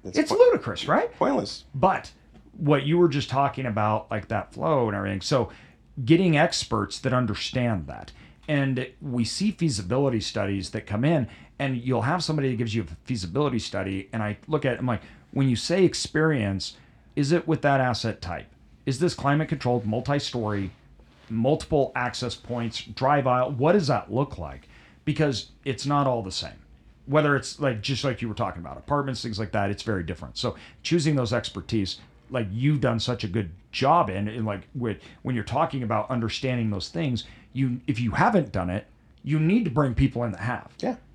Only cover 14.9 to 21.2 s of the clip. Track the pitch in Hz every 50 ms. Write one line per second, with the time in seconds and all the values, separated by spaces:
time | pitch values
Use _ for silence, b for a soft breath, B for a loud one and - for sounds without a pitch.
14.9 | 117 98 B B B B B B - - 135 135 120 107 - - 165 190 185 165
15.9 | - - - - - 151 156 160 151 131 104 101 98 95 - - b b b b
16.9 | b b b b b - 143 139 170 170 - 170 160 143 - 147 139 131 131 127
17.9 | 120 - - 113 107 - - 90 87 69 53 - - _ - - - _ - -
18.9 | 131 117 170 175 - - - 139 143 151 156 - 165 135 - 123 123 123 110 104
19.9 | 107 123 120 139 143 147 143 - - 123 110 104 104 101 98 92 - - - -
20.9 | - - b b b b